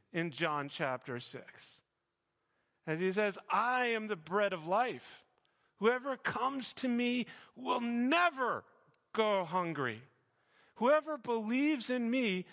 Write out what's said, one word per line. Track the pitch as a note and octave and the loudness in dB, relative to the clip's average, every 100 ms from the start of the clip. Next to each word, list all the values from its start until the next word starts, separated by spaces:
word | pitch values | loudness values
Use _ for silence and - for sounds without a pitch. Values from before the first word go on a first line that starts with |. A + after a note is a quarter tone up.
| _ | _
in | E3+ E3+ | -4 -4
John | B2 D#3+ D3 C#3 | -2 -2 -2 -4
chapter | - C#3+ B2 - A#2+ | -4 -2 -2 -6 -8
six, | - B2 - - - - _ _ _ _ _ _ _ _ _ _ - | -8 -14 -16 -18 -16 -18 _ _ _ _ _ _ _ _ _ _ -6
as | D#3+ | -2
he | F#3 | 0
says, | F#3+ G#3 F#3 - | 2 0 -2 -2
"I | F#3+ A#3+ B3+ B3 | 0 2 2 0
am | A3+ G#3+ | 0 -2
the | F#3 | -6
bread | D#3 G3 G3+ | -2 0 2
of | F#3 D#3+ | 0 0
life. | G3+ B3+ C#3+ - - - _ _ _ _ - | 0 0 -4 -12 -20 -20 _ _ _ _ 0
Whoever | G#3+ B3 C4+ B3+ | 2 2 0 -4
comes | - A3 B3 C#4 A#3 - | -4 0 0 -2 -6 -4
to | B3+ | -2
me | A#3+ A#3+ B3 A3 - - - | 0 2 0 -4 -10 -20 -8
will | B3+ B3+ | -2 0
never | A#3 A#3+ B3+ E4 F4 C4+ A#3+ C3+ - _ _ _ _ | 0 0 4 4 4 4 0 0 -6 _ _ _ _
go | - G#3+ G3 E3 | 0 2 2 2
hungry. | F3+ E3+ D3 B2+ A2 C3 _ _ _ _ _ _ - | 0 0 0 -2 -2 -10 _ _ _ _ _ _ 0
Whoever | A#3 D4+ D4+ D4 | 4 4 2 -6
believes | A#3+ A#3 G#3+ B3 D4 D4 G#3+ | -2 -2 0 2 2 2 0
in | B3+ A#3 | -2 0
me | C4 A#3 F#3 F3 | 2 2 0 -4